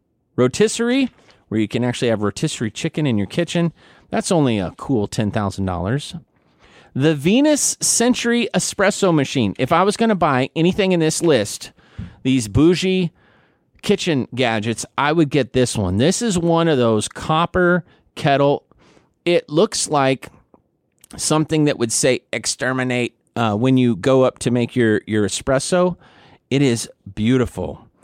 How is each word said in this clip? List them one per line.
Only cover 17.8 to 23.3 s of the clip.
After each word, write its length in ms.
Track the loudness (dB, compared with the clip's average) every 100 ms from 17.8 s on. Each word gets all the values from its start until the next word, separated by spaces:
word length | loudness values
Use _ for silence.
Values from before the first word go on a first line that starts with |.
| -2 _ _
kettle. 500 | -2 2 4 2 0 _ _ _ _ _ _
It 240 | 0 0 2
looks 400 | 0 2 0 -2
like 400 | 0 0 0 -6 -20 _ _ _ _ _ _ -18 -6
something 480 | 0 0 0 0
that 140 | 0 0
would 120 | -2
say 300 | 0 0 0 _
exterminate, 840 | -8 -6 -4 -4 -2 -2 -2 -4 _ _